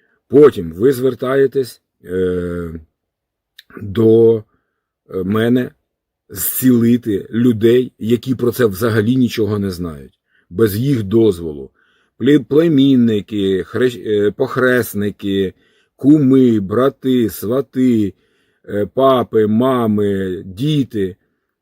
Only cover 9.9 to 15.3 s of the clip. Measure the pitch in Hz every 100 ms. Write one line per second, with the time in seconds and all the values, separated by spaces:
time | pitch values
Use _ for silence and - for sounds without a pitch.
9.9 | 73 65 _ _ _ _ 87 113 98 135
10.9 | 131 98 113 110 87 82 71 67 _ _
11.9 | _ _ - 117 147 117 139 170 143 139
12.9 | 131 117 107 98 104 98 95 85 104 127
13.9 | 113 98 104 104 98 131 135 127 123 110
14.9 | 101 101 95 101